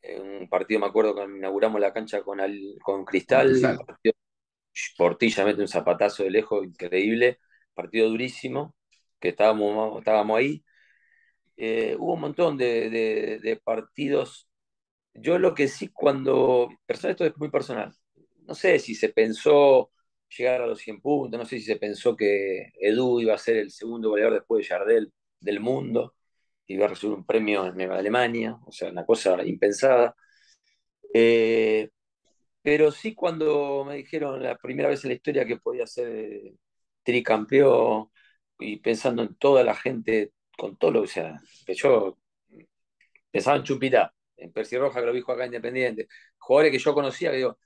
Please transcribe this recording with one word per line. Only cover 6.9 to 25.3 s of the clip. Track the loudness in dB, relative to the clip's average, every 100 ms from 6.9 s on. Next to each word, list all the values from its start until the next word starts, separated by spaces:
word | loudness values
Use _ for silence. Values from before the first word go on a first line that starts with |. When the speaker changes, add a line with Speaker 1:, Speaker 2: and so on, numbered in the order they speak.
| 0 2 4 2 2 _ _ _
Speaker 1:
Partido | -14 -6 2 2
durísimo, | 0 -6 -8 -8 -8 -8 _ _ _ _ _
que | -6
estábamos, | 2 2 4 0 -2 -4 -4
estábamos | 0 0 2 0
ahí. | 0 -4 _ _ _ _ _ _ _ _ _ -10
Eh, | -4 -2 -2 -4
hubo | -4
un | -4
montón | -6 -2 -2 0
de, | -2 0 -2
de, | -2 -2 -2 -4 -6
de | -6 -4
partidos. | -4 -6 -6 -8 -2 -2 -4 -12 _ _ _ _ _ _ _
Yo | -8 -2 2
lo | 2 2
que | -2
sí, | -2 -14
cuando, | 0 0 0 0 2 4 2 0 -6 -10
personal, | -6 -4
esto | -2 -2
es | -4
muy | -4
personal. | -4 -4 -8 -8 _ _ _ _ _ -18
No | -2
sé | 2 2
si | 0 -4
se | 0
pensó | 2 0 0 4 6 8 6 2 _ _ _ _ -4
llegar | -2 0
a | -2
los | -6
cien | -10 -8
puntos, | -2 -2 -2 -8
no | -8
sé | -10
si | -6
se | -4
pensó | -4 0 0 2
que | 2 2 0 -6 -8 _
Edu | 0 2 2 2
iba | 2 0
a |
ser | 0 0
el | -2
segundo | -10 -10 -4 0
goleador | 2 2 0
después | 0 -2 0
de |
Yardel | -4 2 2 0 _ _